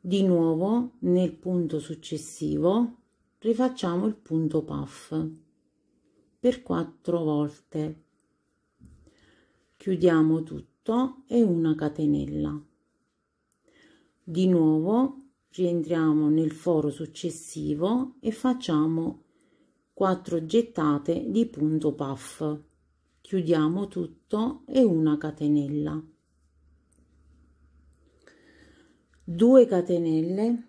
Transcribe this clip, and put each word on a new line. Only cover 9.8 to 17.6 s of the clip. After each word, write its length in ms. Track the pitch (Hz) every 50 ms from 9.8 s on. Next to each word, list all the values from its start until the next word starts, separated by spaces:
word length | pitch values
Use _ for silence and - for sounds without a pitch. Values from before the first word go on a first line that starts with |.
| - 196 185 165 175 180 165 160 156 156 160 160
tutto 800 | 160 - 156 147 - _ _ _ _ - 220 240 262 262 262 - -
e 160 | _ - 240
una 320 | 233 202 175 165 165 160 156
catenella. 840 | 151 156 151 151 - 156 147 147 143 143 139 147 151 151 151 147 151 - _ _ _ _ _ _ _ _ _ _ _ _ _ _ _ _ _ _ _ _ _ _ _ _ _ _ _ _ _ _ _
Di 240 | _ - 160 170 185
nuovo 760 | 185 180 170 160 156 156 156 160 185 214 240 262 269 269 - - _ _ _ _ _
rientriamo 800 | _ - 185 175 175 170 156 151 175 165 160 156 151 151 151 147
nel 220 | 151 160 160 156
foro 360 | 156 - - 180 170 156 147 147
successivo 1300 | 143 - 165 156 - - - 170 160 - - - - 156